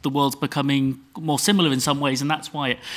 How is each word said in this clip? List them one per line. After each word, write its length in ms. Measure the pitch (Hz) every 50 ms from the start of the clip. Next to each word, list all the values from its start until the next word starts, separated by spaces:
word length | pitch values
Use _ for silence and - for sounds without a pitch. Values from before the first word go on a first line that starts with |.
| -
the 60 | 143
world's 260 | 135 143 143 135 -
becoming 640 | - 147 135 - 147 139 139 139 139 135 135 131 - - _ -
more 220 | - 160 156 143 135
similar 340 | - 202 202 190 170 151 135
in 60 | 131
some 200 | 123 151 139 143
ways, 220 | 143 135 131 127
and 80 | 139 147
that's 240 | 156 147 - - -
why 160 | 147 139 127
it 100 | - - - - -